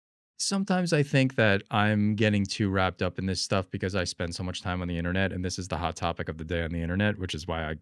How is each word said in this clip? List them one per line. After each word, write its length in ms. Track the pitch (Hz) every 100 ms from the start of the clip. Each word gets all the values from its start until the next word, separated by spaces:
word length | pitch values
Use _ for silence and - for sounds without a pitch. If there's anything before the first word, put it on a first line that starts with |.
| _ _ _ -
Sometimes 540 | - 196 196 185 175
I 100 | 160
think 320 | 143 143 131
that 280 | 131 110 98 -
I'm 440 | 110 104 107 104
getting 300 | 104 110 104 98
too 240 | - 104
wrapped 320 | 95 92 90
up 160 | 92 -
in 80 | 95
this 140 | 92
stuff 280 | - 101 92
because 240 | 98 98 95
I 80 |
spend 300 | 87 - 87
so 100 | 85
much 180 | 90 87
time 180 | 92 90
on 60 | 87
the 80 | 85
internet, 340 | 87 90 95
and 120 | 90
this 140 | 90 -
is 100 | 90
the 80 | 85
hot 180 | 82 78
topic 320 | 87 80 85
of 100 | 80
the 60 |
day 180 | 80 85
on 80 | 82
the 100 | 82
internet, 380 | 82 92 104 104
which 160 | 92
is 120 | 80 87
why 180 | 82 78
I 40 | 78